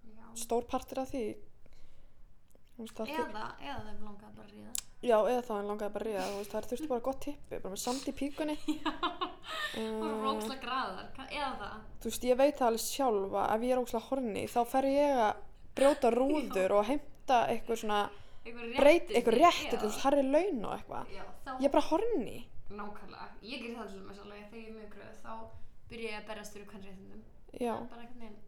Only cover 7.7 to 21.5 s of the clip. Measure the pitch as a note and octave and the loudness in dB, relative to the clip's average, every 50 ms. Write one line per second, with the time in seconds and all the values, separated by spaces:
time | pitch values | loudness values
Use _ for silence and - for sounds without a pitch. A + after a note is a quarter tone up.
7.7 | F#3 G#3 - B3 B3 C#4 - - - - C4+ C#4+ D4 - D#4+ D4+ D4+ D4+ - - | -6 -6 -4 -4 -4 -4 -4 -6 -6 -4 -6 -6 -4 -4 -4 -4 -4 -4 -4 -4
8.7 | D4+ - - D#4+ D#4 - F#4 D#4+ - - F4+ F4 - - - - - D#4+ - - | -4 -2 -4 -6 -4 -2 -4 -4 -4 -4 -8 -8 -10 -12 -12 -10 -8 -6 -6 -6
9.7 | - A3+ A3 A3 A3 A3 A3 A3 A3 A3 G#3+ G#3+ A3 A3 G#3+ A3 C4+ C4 A#3+ A#3+ | -4 -4 -4 -4 -4 -4 -4 -4 -4 -2 -2 -2 -2 -2 -4 -6 -6 -8 -6 -4
10.7 | B3+ C4+ A#3+ A3+ G3 G3+ G3+ - - - C4 - - D4 C#4+ C4+ A#3 - G#3 G3 | -2 -2 -2 -4 -6 -8 -10 -10 -10 -12 -10 -10 -6 -6 -4 -4 -6 -6 -10 -10
11.7 | - G#3+ - - - - - A3+ A3 - - B3 B3+ A#3+ C4+ D4 C#4+ - C4 A#3 | -10 -12 -14 -12 -14 -8 -8 -6 -6 -2 2 2 6 6 6 4 6 4 2 2
12.7 | A3+ A3 - - - - C#4 B3+ A3 G3+ F#3+ G3 G3 G3 G3 - G#3 A3 A#3+ B3 | 2 2 -2 -4 -2 0 2 2 2 2 0 0 0 0 2 2 2 2 2 2
13.7 | B3+ B3+ B3 A#3 - A3+ A3+ - C4+ C4+ B3+ A3+ G3 F#3+ - G#3+ - A#3+ A#3+ A#3 | 2 0 0 -2 -2 -4 -2 -2 -4 -2 -2 -2 -2 -2 -4 -2 0 0 0 2
14.7 | - C4+ C4+ C4+ C4+ C#4+ D4 C#4+ C#4 B3 A3 G#3 - - - - - - - - | 2 2 2 4 4 4 4 4 4 4 2 2 0 -2 -8 -14 -14 -16 -16 -10
15.7 | - - C4 C#4 D4 C#4+ - A#3 A3+ A#3+ C4 C#4 D4+ D4+ B3+ G3+ F#3+ F#3+ F#3 F#3 | 0 4 6 6 6 6 4 4 4 4 4 4 2 0 0 10 10 10 10 12
16.7 | G3 G3+ G#3 G#3+ C#4 D4+ - - - - - - C4 A#3 - - A#3 A3+ - - | 8 8 8 6 2 0 0 -4 -14 -12 2 6 8 8 8 6 2 0 2 0
17.7 | A3+ A3 - A3 G#3 G#3 G3+ G3+ - - - - - - - A#3 A#3 A#3+ A#3 A#3 | -2 0 2 4 4 4 4 2 -2 -10 -14 -10 -10 -10 -8 -8 -8 -8 -8 -2
18.7 | B3 C4 C4+ C#4+ E4 E4+ - - - A#3+ A#3+ A#3 A3+ A#3+ D#4+ F4 - - D#4 C#4 | 4 8 10 10 10 10 6 4 2 4 6 6 8 10 10 8 8 6 0 -2
19.7 | - G3+ A3 G#3+ G#3+ - - C4+ C#4+ C#4+ C4+ C4 C#4 D#4 F4 G#4 E4+ A#3 F#3 - | -2 0 0 -2 -2 2 2 4 6 6 4 6 4 4 4 4 -2 -2 -2 -4
20.7 | - F#3+ - - - - - - - - - - - - - C#4 | -6 -6 -8 -8 -8 -8 -8 -8 -8 -8 -8 -8 -8 -10 -8 -8